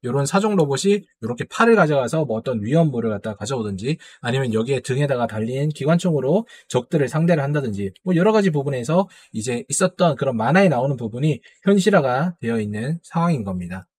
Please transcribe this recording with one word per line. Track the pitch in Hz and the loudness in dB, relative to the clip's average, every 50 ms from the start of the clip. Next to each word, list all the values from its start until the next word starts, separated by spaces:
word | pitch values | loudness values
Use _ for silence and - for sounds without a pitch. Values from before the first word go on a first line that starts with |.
| - | -6
요런 | 123 120 139 143 | -2 -2 -2 -2
사종 | 143 - 196 208 214 208 | 2 0 0 2 2 2
로봇이 | 190 156 139 139 131 143 196 202 208 202 _ _ _ - | 2 2 0 0 0 2 2 2 2 0 _ _ _ -8
요렇게 | 113 120 120 - - | -8 -6 -6 -8 -10
팔을 | - - 233 233 233 | -2 0 4 4 6
가져가서 | 202 175 151 151 139 127 117 - 160 156 | 6 4 4 2 0 0 0 -2 -2 -2
뭐 | 127 110 113 | -2 -2 -4
어떤 | 113 139 127 110 | -4 -4 -4 -4
위험물을 | 101 110 143 165 170 151 127 120 110 113 | -2 0 2 2 2 2 0 -2 -2 -2
갖다가 | 107 101 - 113 104 | -4 -4 -6 -8 -8
가져오든지 | - 104 110 139 127 110 104 98 92 104 127 165 - - - - _ | -8 -6 -6 -4 -4 -4 -6 -6 -6 -4 -6 -6 -6 -8 -20 -20 _
아니면 | - 117 120 135 135 123 107 | -6 -2 -2 -2 -2 0 0
여기에 | 110 113 123 139 127 | -2 0 0 -2 -2
등에다가 | - - 127 131 147 139 135 123 120 | -2 -2 -2 0 0 0 0 -2 -2
달린 | 113 107 110 110 113 127 135 143 156 | -2 -2 -4 -4 -4 -2 -2 -2 -4
기관총으로 | 147 - 135 147 165 175 - 185 160 143 131 131 165 208 233 _ - - _ _ | -4 -2 0 2 2 2 2 0 0 0 0 2 0 0 -2 _ -16 -20 _ _
적들을 | - 123 123 _ - 165 139 165 | -4 -4 -4 _ 0 0 0 0
상대를 | - 156 165 170 175 151 | 0 0 2 2 2 2
한다든지 | 139 139 147 151 139 117 101 - - 196 - _ _ | 2 0 -2 -2 -2 -2 -4 -4 -6 -6 -8 _ _
뭐 | 185 185 | 0 2
여러 | 160 180 214 | 4 4 4
가지 | 214 220 202 190 | 4 4 2 2
부분에서 | 151 147 135 139 139 127 120 117 156 180 196 196 - - - _ | 0 0 -2 -2 -4 -4 -4 0 0 0 0 0 -6 -20 -20 _
이제 | - 113 104 127 120 120 - _ | -10 -8 -4 -4 -4 -6 -6 _
있었던 | 135 - 185 180 _ - 180 170 139 | -2 0 0 -2 _ 2 2 2 2
그런 | - 135 135 123 | 0 -2 -2 -2
만화에 | 110 110 117 156 190 202 180 | 0 0 2 4 4 4 4
나오는 | 143 120 127 139 143 | 4 2 0 -2 -2
부분이 | 117 117 110 107 123 147 156 143 - _ - _ _ _ | -4 -6 -8 -6 -2 -2 -2 -2 -2 _ -20 _ _ _
현실화가 | 196 202 202 180 214 202 180 139 131 123 131 160 185 175 _ | 2 2 4 4 4 4 4 2 2 0 0 -2 -4 -4 _
되어 | - 113 117 113 | -6 -4 -2 -2
있는 | 107 104 104 107 117 139 165 170 | -4 -4 -6 -6 -4 -4 -6 -6
상황인 | _ - - 165 165 175 170 131 | _ -6 -4 -2 0 0 0 0
겁니다. | 104 95 92 90 87 85 90 92 87 _ _ | -2 -4 -6 -6 -8 -8 -12 -14 -14 _ _